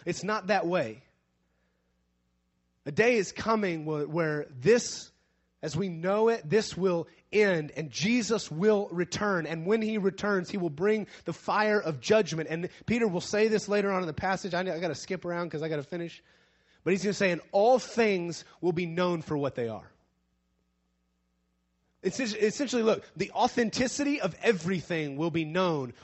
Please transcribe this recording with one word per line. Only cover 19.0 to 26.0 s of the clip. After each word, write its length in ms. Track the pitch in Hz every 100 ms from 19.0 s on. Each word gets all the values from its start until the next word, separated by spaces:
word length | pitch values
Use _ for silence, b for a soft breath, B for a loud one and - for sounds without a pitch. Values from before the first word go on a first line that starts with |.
| 180 170
for 160 | - 151
what 160 | 139
they 140 | 131 117
are." 240 | 104 - _ _ _ _ _ _ _ _ _ _ _ _ _ _ _ _ _ _ _ _ _
It's 180 | 190 -
es-, 140 | 247
essentially, 480 | 214 214 - 277 247
look, 260 | 220 170 B -
the 140 | 190
authenticity 920 | - 240 - 226 - 240 - 285 285
of 140 | 190 -
everything 760 | 220 196 165 185 - 165 147 139
will 140 | 170
be 160 | 160 156
known 480 | 170 185 156 127 B